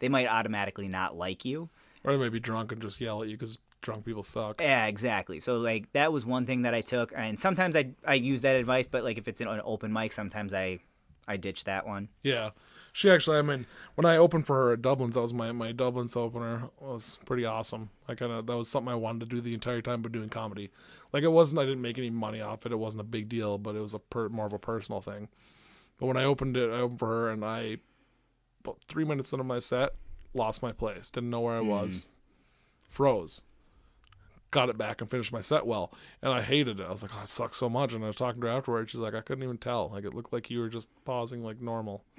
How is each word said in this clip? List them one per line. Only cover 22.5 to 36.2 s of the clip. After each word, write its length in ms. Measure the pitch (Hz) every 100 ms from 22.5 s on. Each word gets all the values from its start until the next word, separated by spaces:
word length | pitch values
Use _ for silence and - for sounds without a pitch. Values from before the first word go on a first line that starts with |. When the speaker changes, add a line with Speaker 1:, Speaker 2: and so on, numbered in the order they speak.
| 110
Speaker 2:
it. 80 | 117
It 60 | 113
wasn't 220 | 110 107
a 20 |
big 240 | 107 113 107
deal, 300 | 113 107 101
but 160 | 104
it 60 | 107
was 120 | 104
a 40 | 104
per-, 300 | - 120 110
more 160 | 113 107
of 60 |
a 40 | 104
personal 440 | - 113 101 104
thing. 260 | 95 104 104 _ - - - - - -
But 80 | 131
when 100 | 127
I 80 |
opened 320 | 135 135 135 127
it, 140 | 120
I 60 | 117
opened 200 | 123 120
for 80 | 113
her, 200 | 113 117
and 140 | 110
I, 340 | 107 113 113 110 - _ _ _ _ _ _ _
about 140 | - - -
three 160 | 160
minutes 280 | 156 143 131
into 100 | 135
my 140 | 131 123
set, 320 | - 123 139 - - - -
lost 300 | 127 110 107
my 100 | 120
place. 380 | 110 110 92 -
Didn't 200 | - 120
know 100 | 117
where 160 | 117 117
I 40 |
was. 320 | 110 101 98
Speaker 1:
Mm. 140 | 92 - _ _ _ _ _ _ _ _
Speaker 2:
Froze. 540 | - 139 113 80 - - - _ _ - _ - - - - -
Got 180 | 147 127
it 100 | 110
back 220 | 107 113
and 100 | 107
finished 220 | 127 107
my 80 | 117
set 260 | - 147 117
well. 260 | 107 87 - - -